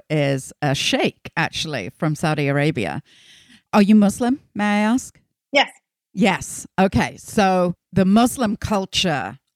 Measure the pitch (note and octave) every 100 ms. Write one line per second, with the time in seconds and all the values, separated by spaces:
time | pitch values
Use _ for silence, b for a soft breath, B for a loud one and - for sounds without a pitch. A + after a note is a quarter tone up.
0 | - D#3 C#3 C3+ - - D3 C3+ - C4
1 | - - - - D#3 - D#3+ C3 F2+ -
2 | D#3+ D3 D#3 D3+ C#3 C#3+ D3+ D#3 E2+ C#2+
3 | b b b b b b _ G#3+ G3+ G#3+
4 | G3+ - B3 C#4+ - G#3 G#3 G#3 G#3+ B3+
5 | - - _ _ _ C#4 B3 - _ _
6 | _ F3+ F#3+ D#3+ - - - - F#3+ A#3+
7 | C3 - - - F#3+ F#3 F3 - _ F3+
8 | F#3 G#3+ A#3+ C#4 G#3+ A3 - G#3 F#3+ -
9 | F#3 C#3 F#2 C3 _